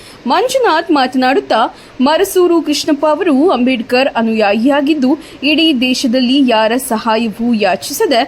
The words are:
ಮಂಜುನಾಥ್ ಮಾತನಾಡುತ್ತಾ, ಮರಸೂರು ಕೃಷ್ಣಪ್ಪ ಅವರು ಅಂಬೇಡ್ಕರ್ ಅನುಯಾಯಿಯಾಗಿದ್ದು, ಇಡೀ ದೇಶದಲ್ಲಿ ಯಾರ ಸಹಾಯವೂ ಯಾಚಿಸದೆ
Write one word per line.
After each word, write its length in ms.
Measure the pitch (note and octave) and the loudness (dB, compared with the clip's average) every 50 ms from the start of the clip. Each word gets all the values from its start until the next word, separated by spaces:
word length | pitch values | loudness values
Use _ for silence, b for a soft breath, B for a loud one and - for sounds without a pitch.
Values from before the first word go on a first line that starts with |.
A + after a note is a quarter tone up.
| B B B B - | B B B B -4
ಮಂಜುನಾಥ್ 640 | A#3+ D4 F4 A#4 B4+ - C5 A#4+ F#4+ D#4 E4 E4 - | -2 0 0 0 0 0 0 0 2 0 0 0 0
ಮಾತನಾಡುತ್ತಾ, 840 | D#4 C#4 B3+ C4 C4+ C4 B3+ B3+ C#4 C#4 C#4 - B3+ A3 B3 D#4+ B B B B B - | 0 0 0 0 0 0 0 0 0 0 0 0 0 0 0 -2 B B B B B -2
ಮರಸೂರು 600 | B3+ C#4+ D#4+ E4 G4+ - - F#4 F4+ F4 E4+ E4 | 0 2 2 2 0 0 2 2 2 2 2 0
ಕೃಷ್ಣಪ್ಪ 440 | - D4 D4 - - D#4+ D4 C#4+ D#4 | 0 -2 -4 -2 -2 -2 -2 0 0
ಅವರು 440 | D4+ D4+ D#4 F4+ F4 C4+ B3+ D4+ F#4+ | 0 0 0 0 0 2 2 2 2
ಅಂಬೇಡ್ಕರ್ 600 | D4+ A#3+ B3 C4 C4 A3 - - B3 B3+ C4+ C#4 - | 2 0 0 0 -2 -2 -2 -2 0 0 0 0 0
ಅನುಯಾಯಿಯಾಗಿದ್ದು, 1000 | A3+ A3+ A3 A3 G#3+ G#3 G3 G#3 A3+ A3+ C#4+ C#4 C#4+ C#4 C#4+ D#4+ D#4 B3 B3+ D#4+ B B B B B B3+ | -2 -2 0 0 0 0 0 0 2 2 2 2 2 0 0 0 0 0 0 0 B B B B B -2
ಇಡೀ 300 | D4 D#4 C#4+ E4 D#4+ C#4+ | 0 2 2 2 2 2
ದೇಶದಲ್ಲಿ 760 | A#3 B3+ B3+ B3+ - - A#3+ A#3 C4 B3 A#3+ C4 D4 C4+ B3 | 2 0 -2 -2 -2 -2 0 0 0 0 2 2 2 2 2
ಯಾರ 220 | A3 G#3+ A3 G#3+ A#3 C4 - - | 2 2 2 0 0 -2 -4 -4
ಸಹಾಯವೂ 640 | A3+ G#3+ - A#3 A3 A3+ A#3 A3 - - A#3 A#3+ A#3 | -6 -4 -2 -2 -2 -2 -2 -4 -4 -4 -2 -2 0
ಯಾಚಿಸದೆ 680 | G#3 G3+ F#3 F3+ G3 - - C#4+ - A4+ E4+ B3+ A3+ C4+ | 0 0 0 -2 -2 -6 -8 -4 -2 0 0 2 0 0